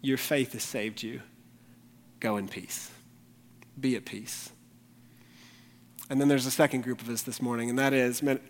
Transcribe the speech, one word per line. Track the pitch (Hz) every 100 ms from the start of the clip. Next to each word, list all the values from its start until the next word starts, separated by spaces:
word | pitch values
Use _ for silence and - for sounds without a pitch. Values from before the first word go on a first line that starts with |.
Your | 135 131
faith | - 147 127
has | 113
saved | - 123 107 110
you. | 110 127 - - - - - - - - - -
Go | 117 104
in | 95
peace. | - - - - - - - - - - - - -
Be | 131
at | 120
peace. | - 101 113 - - - - - - - - - - - - - - - - - -
And | 135
then | 143
there's | 139
a | 127
second | - 151 127
group | 123 120
of | 117
us | 117
this | - 117
morning, | 123 120 117
and | 123
that | 135
is, | 135 123 120
man | 143 135